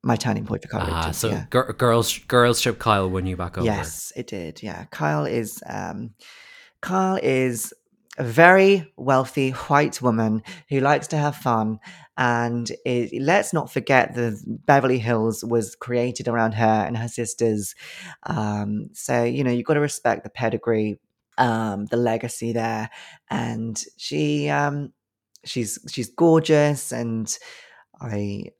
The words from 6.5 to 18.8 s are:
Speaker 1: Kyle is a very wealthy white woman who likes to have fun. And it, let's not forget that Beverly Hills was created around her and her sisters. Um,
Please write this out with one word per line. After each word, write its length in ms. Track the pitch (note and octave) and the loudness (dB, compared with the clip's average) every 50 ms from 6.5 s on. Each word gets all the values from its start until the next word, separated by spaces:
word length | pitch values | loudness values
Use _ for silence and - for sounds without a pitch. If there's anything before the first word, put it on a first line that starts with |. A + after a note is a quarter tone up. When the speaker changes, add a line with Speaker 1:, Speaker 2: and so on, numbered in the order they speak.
| - - - _ _ _ | -20 -20 -20 _ _ _
Speaker 1:
Kyle 360 | - - F#3 F#3+ F#3+ F#3 F#3+ - | -6 -4 0 0 0 0 0 0
is 540 | - C3 C3 C3 C3 B2+ A#2+ A2 - - - _ _ _ _ _ _ _ - - | 0 2 2 2 2 0 0 -4 -8 -10 -12 _ _ _ _ _ _ _ -8 -6
a 60 | C3+ | -6
very 680 | A#2 A2 D3 E3 F3 F#3 F#3+ F#3+ G3 G3 F#3+ D#3 - _ | 0 6 8 10 10 10 8 8 6 6 4 2 -8 _
wealthy 540 | - A#2 C3 C3+ C3 C3 B2+ - C#3+ C3+ C3 | -6 0 2 2 2 2 0 -2 -2 -2 -2
white 500 | B2+ - - - D3 C#3+ D3 C#3+ - - | -2 -6 -2 2 4 4 4 2 -2 0
woman 400 | B2+ B2 A2+ A2+ A2 A2 G#2+ A2 - - - - _ _ | 0 2 2 2 2 2 0 -2 -4 -8 -18 -20 _ _
who 120 | C#3+ C3+ | 0 2
likes 260 | C3 C#3 D3 C#3 C#3+ - | 4 4 2 2 0 -2
to 80 | D#3+ | -2
have 200 | D3+ D3 D3 C#3 | 0 0 -2 -2
fun. 420 | - - B2+ A#2 A2+ G#2+ A2 A2 G#2+ - - - - - _ _ - | -2 0 0 2 2 0 -2 -4 -6 -10 -20 -20 -20 -20 _ _ 0
And 520 | A2+ A#2+ A#2+ A#2 A#2+ A#2 A#2+ A#2+ A#2 A2+ - - _ | 0 2 2 2 0 0 -2 -4 -4 -6 -8 -6 _
it, 340 | C3+ B2 A#2+ A#2 G#2+ - - | -2 0 0 -2 -2 -4 -2
let's 300 | C3+ D3 F3+ G3+ - - | 0 2 2 2 2 0
not 180 | - D#3+ C3+ - | -2 -2 -2 -2
forget 440 | - C#3+ A2 - C#3 B2+ - - - | -6 -6 0 4 4 4 4 2 -2
that 260 | B2 A#2+ A#2 G#2 G2+ - | -2 -2 -2 -4 -6 -8
Beverly 520 | - A2+ - _ - C#3+ C#3 C3 C3 B2+ B2+ | -10 -10 -4 _ 4 4 6 6 4 2 2
Hills 460 | G#2+ A#2 A#2+ A2 A2 A2+ A2 - - | 2 0 2 2 2 0 -2 -2 -4
was 300 | A#2 A#2 A#2 G#2+ A2+ - | 0 0 0 0 -2 -10
created 520 | _ - B2 B2 A#2+ A#2+ B2 A#2+ - - B2 | _ -8 -4 -2 0 0 -2 -4 -6 -4 -2
around 240 | A#2 A#2 A2+ A2+ | 0 2 0 0
her 120 | G#2+ G#2+ A#2 A2 A2 G#2+ G2 | 2 2 4 4 4 4 2
and 100 | D2+ A#2 | -2 -4
her 120 | A2 A#2 A#2 | -4 -6 -6
sisters. 680 | - - A#2 A2 - - A#2 A2+ G#2+ G#2 G2 - - - - - - - - - - _ | -6 -6 -6 -6 -2 0 0 2 2 0 -4 -6 -12 -14 -20 -18 -18 -18 -18 -18 -20 _
Um, 680 | - - E3+ - G#2+ G#2+ G#2 G2+ G#2 G2+ G#2 G#2 | -6 -4 -2 -2 0 -2 -2 -2 -2 -2 -4 -4